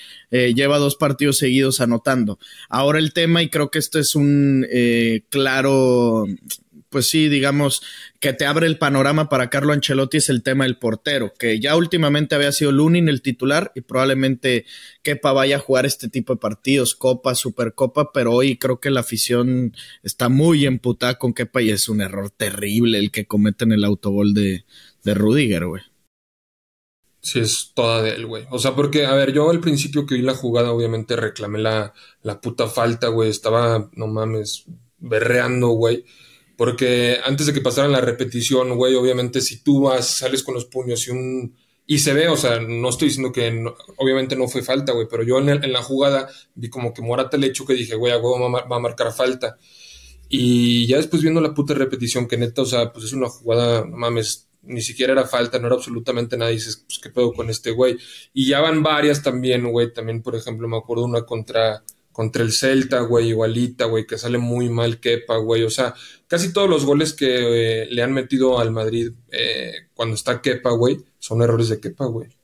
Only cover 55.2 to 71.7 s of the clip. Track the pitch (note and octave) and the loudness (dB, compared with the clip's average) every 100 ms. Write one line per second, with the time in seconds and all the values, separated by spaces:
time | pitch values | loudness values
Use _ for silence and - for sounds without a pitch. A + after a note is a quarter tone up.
55.2 | B2+ B2+ A#2+ B2 A#2 B2 B2+ A#2 A#2 A#2+ | 2 -2 -2 -2 0 -2 -2 -8 -4 -4
56.2 | A#2 B2 A#2 A2+ A2 - _ - - - | -4 -4 -2 -2 -6 -12 _ -14 -8 -2
57.2 | A#2+ A#2 A2+ G#2+ A#2 A2+ B2+ B2 - - | -2 -2 -6 -6 -4 0 0 0 -8 -20
58.2 | - C3+ C3+ C#3 D#3+ D#3+ D#3 D3+ D3 C#3+ | -10 -2 0 2 2 2 2 2 2 2
59.2 | C#3+ B2+ B2+ B2 A#2+ A#2 A#2+ A#2 A2+ A2+ | 0 -2 0 0 0 0 0 -2 -6 -6
60.2 | A2+ A2+ A2+ A2+ A#2 A2+ A2 A#2 A#2+ A#2+ | -6 -8 -8 -8 -6 -6 -4 -4 -2 -2
61.2 | A#2 A2+ G#2+ A2+ A2 G#2+ - - _ - | -4 -8 -4 0 0 -2 -10 -20 _ -6
62.2 | A2 - A2+ G#2+ C3 C3+ B2+ B2+ A#2 A#2 | -4 -2 -2 0 2 2 2 0 2 2
63.2 | A2+ A2+ A2+ A#2 B2 A#2+ A#2 A2+ A2 - | 2 0 0 0 -2 -2 -2 0 -4 -8
64.2 | A#2+ B2 A#2+ A#2+ B2 A#2 A#2 A2+ A#2+ A#2 | -4 -2 -2 -2 -2 0 -2 -2 -2 -2
65.2 | A#2 A2+ A2 A2+ A2 A2 B2 - - - | 0 -2 2 0 0 0 -4 -4 -18 -20
66.2 | _ E3+ F#3 F#3+ G3 D#3 C3+ C#3+ D3+ - | _ -2 0 0 2 2 2 2 2 0
67.2 | C3+ B2+ A#2+ A#2 A2+ A2 A2 A#2+ B2 C3+ | 0 2 2 2 2 0 -4 -2 0 -2
68.2 | C3 C3+ C3 B2 A2+ A2+ A2 A#2 A#2 A2+ | -2 2 2 4 0 0 -2 -2 -4 -8
69.2 | _ - A2+ A2 - - - - A#2 A2 | _ -6 -4 -4 -8 -12 -18 -8 -6 -4
70.2 | - A#2+ C#3 A#2+ B2+ A#2+ A#2+ - - _ | -4 -2 -2 -2 0 2 2 0 -6 _
71.2 | - A2 A#2 A2+ A2+ | -6 0 2 4 2